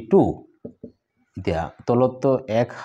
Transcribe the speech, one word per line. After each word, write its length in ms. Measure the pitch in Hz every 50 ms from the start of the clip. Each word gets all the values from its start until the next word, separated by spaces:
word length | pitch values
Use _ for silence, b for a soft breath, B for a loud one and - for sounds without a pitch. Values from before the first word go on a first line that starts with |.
| 113 -
টু। 100 | 190 190 123 85 - - - _ _ _ - - - _ - - - _ _ _ _ _ _ _ _ 98
এতিয়া 240 | 92 - 85 80 82 - - - - -
তলততো 440 | 120 120 127 127 127 127 - 135 131 - - - 107 113
এক 80 | 120 120 - -